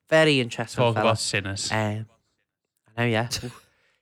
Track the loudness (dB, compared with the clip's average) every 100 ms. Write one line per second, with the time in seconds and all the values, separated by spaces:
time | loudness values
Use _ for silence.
0 | 2 4 6 4 0 -4 -6 0 0 2
1 | 2 0 0 -4 -4 -6 -4 -2 -2 -4
2 | -8 _ _ _ _ _ _ _ _ -4
3 | 0 0 -2 -6 -10 -14 _ _ _ _